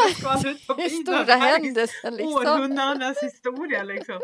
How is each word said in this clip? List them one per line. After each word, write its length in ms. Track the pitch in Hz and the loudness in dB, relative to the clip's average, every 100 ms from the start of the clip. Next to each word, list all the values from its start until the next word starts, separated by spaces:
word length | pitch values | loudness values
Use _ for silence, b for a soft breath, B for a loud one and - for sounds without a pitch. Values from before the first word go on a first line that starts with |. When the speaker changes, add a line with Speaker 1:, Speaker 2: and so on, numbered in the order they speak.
| 440 | 4
Speaker 1:
stora 60 | |
skvallret 520 | 349 269 269 269 285 - | 2 0 0 0 -4 -4
på 80 | |
Speaker 2:
<laughs> 0 | |
det 100 | 262 | -2
är 40 | 339 | -2
Speaker 1:
byn, 120 | 330 | -2
Speaker 2:
stora 220 | 320 320 | -2 0
Speaker 1:
det 100 | 226 | 4
här 240 | 247 254 320 | 4 6 4
är 60 | |
Speaker 2:
händelsen, 520 | 294 233 233 - 240 233 | 2 -2 -2 -4 -8 -6
liksom. 180 | 311 | -2
Speaker 1:
århundradenas 880 | 285 247 302 269 269 269 285 262 277 | 0 2 2 2 0 -2 -2 -4 -4
historia, 600 | 285 - 247 262 311 214 | -6 -8 -8 -6 -4 -4
liksom. 380 | 196 196 - 185 | -4 -8 -8 -10